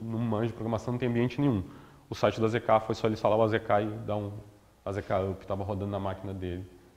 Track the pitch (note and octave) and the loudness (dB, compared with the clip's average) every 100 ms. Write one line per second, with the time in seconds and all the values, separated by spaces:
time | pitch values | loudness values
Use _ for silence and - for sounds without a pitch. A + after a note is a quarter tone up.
0 | A2+ A2+ A#2 G#2+ A#2 A2 A2 A2 - B2 | -6 -2 0 0 0 -2 -2 -2 -2 -2
1 | B2 A#2 B2 - C#3+ G#2+ F#2 - - - | 0 2 2 2 2 2 -2 -10 -20 -20
2 | - - G#2+ A2 A2+ A#2 - A2 - G#2+ | -14 2 2 4 2 2 4 4 4 0
3 | A2+ G#2+ A2 G#2+ A2 A2 - G#2 G#2+ G#2+ | 0 2 4 6 4 2 2 2 2 -4
4 | A2 G#2 G2+ G#2+ - - _ _ G2 G2 | -4 -4 -4 -8 -14 -20 _ _ -8 -6
5 | - G2+ F#2+ F#2 - G2 G2 F#2+ G2+ G2+ | -2 0 0 -4 -6 -6 -4 -4 -4 -4
6 | G2 F#2 G2+ F#2+ F2+ F2+ F#2+ - - | -4 -6 -8 -6 -6 -6 -10 -16 -20